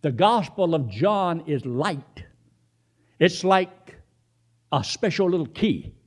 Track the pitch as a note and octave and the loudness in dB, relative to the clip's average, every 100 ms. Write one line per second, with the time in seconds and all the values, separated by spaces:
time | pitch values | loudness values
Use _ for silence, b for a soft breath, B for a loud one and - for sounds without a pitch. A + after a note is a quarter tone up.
0 | D3+ A#2 G3 A#3 D#3 - F3 D#3+ B2 G2 | -2 2 4 4 0 -2 0 0 -2 0
1 | F#3 G#3 F3+ E3 - C#3+ B2 A#2+ F3+ C#3+ | 0 2 0 -2 -4 -6 -4 -4 -4 -4
2 | - - - _ _ _ _ _ _ _ | -10 -20 -20 _ _ _ _ _ _ _
3 | _ _ D#3 - F3+ F#3+ F#3 - - - | _ _ 0 2 2 2 2 -8 -20 -20
4 | _ _ _ _ _ _ _ C#3 G#2 - | _ _ _ _ _ _ _ -4 -4 -2
5 | G#3 - F#3 F3 D3+ - G#3+ - - - | -2 0 0 0 -4 -2 -2 -2 -6 -20